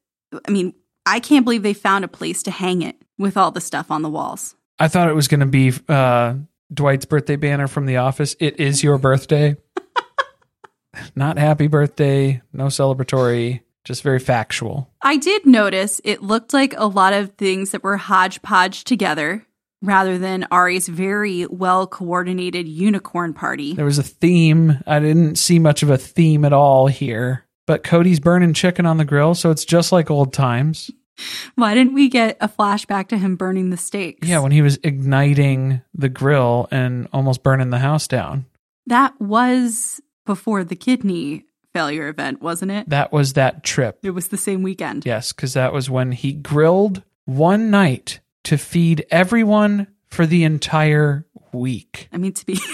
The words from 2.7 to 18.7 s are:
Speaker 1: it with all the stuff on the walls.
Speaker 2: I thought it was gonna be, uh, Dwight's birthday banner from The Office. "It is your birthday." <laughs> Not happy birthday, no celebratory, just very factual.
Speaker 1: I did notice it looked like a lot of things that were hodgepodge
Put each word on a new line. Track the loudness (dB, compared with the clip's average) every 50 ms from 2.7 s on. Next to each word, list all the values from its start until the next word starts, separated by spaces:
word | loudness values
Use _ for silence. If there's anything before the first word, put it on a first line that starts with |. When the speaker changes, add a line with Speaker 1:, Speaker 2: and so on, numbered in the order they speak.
| -2 -2
Speaker 1:
it | -4 -6 -10 _ _ _ _ -4
with | -4 -2 2
all | 2 2 2
the | 0 -4
stuff | -8 -6 -8 -8 -6 -4
on | -6 -4
the | -4 -6
walls. | -6 -6 -8 -8 -10 -12 -14 -16 -18 _ _ _ _ -2
Speaker 2:
I | 0 2
thought | 2 2 2 2
it | 2
was | 0 0 2
gonna | 2 2 2
be, | 2 4 4 4 2 2 -2 -2 0
uh, | 0 2 2 4 2 2 2 0 -2 -6 -10 -14 _ _ _ _
Dwight's | -6 -2 0 0 0 0 -2
birthday | -2 -2 -2 0 -2 -2
banner | -2 -2 -2 0 -2 -2 -4
from | -4 -4 -2
The | -2 0 0
Office. | 0 0 0 -2 -4 -4 -4 -2
"It | -4 -2 -2 -2
is | -2 0 0 2
your | 2 2 2 4
birthday." | 4 2 2 2 2 0 2 2 2 2 0 -2 _ _ _
<laughs> | -12 -12 _ _ -6 -6 -4 _ -8 -8 -8 _ _ _ _ _ _ -20 _ _ _ _ _ -20 -18 -18 -10 -6
Not | -4 -2 -2 0 2
happy | 2 2 4 2 2
birthday, | 2 2 2 2 0 0 0 2 2 2 2 2 2 0 -2 -6 _
no | -8 -4 -4
celebratory, | -4 0 0 0 0 0 -2 -2 -2 0 0 2 2 2 0 -2 -2 -4 -8 -10 _ _ _ _
just | -12 -12 -4
very | -2 0 0 0
factual. | 0 0 0 0 -2 -4 -6 -8 -6 -6 -6 -8 -10 -10 _ _
Speaker 1:
I | -2 0 0
did | 0 0 -2 -2 2 4
notice | 6 6 6 4 2 0 -2 -4 -4 -6 -6 -6
it | -6 -6 -4
looked | -4 -2 -2 -2 -2 -2
like | 0 0 0 0 0
a | -2 -4
lot | 0 2 2 2 4
of | 2 0 -2 -4 -6
things | -4 -2 -2 -2 -2 -4 -6
that | -8 -6
were | -4 -4 -4
hodgepodge | -4 -2 0 2 2 2 0 -2 -8 -6 0 0 2 2 0